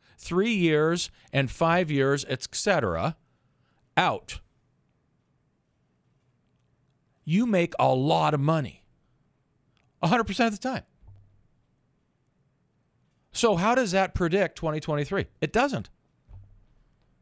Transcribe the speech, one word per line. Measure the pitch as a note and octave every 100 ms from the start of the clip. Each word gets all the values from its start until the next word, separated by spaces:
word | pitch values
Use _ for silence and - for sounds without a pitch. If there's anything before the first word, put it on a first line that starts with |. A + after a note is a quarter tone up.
| _ _
three | - E3+ A3
years | G#3+ E3 D3+ D#3 F3 - - _
and | C3+ C3+
five | - E3 F3 E3
years, | C#3+ C3+ C#3 -
et | B2+ -
cetera, | - G#3 F3 G#2 E2 B2 - _ _ _ _ _ _ _ -
out, | F3 A2 - - - _ _ _ _ _ _ _ _ _ _ _ _ _ _ _ _ _ _ _ _ _ _ _ _ _ _ _
you | - F3+ B3
make | F#3+ E3+ -
a | C3
lot | C3 C#3 E3 D3+
of | D3
money. | C#3+ D#3+ B2 - _ _ _ _ _ _ _ _ _ _ _ _
A | E3+
hundred | A#3 G#3
percent | F#3+ A3+
of | G#3+
the | B3+
time. | A#3+ - _ - - - _ _ _ _ _ _ _ _ _ _ _ _ _ _ _ _ _ _ _ _
So | - A#3 F3
how | G3+
does | B3 A3
that | F#3+ F#3+
predict | - E3+ F#3+ F3 -
twenty | D#3+ D3+
twenty-three? | D#3 D3 C#3+ G3 A2 _
It | -
doesn't. | A3 C#4 F3 - _ _ _ _ - - - _ _ _ _ _ _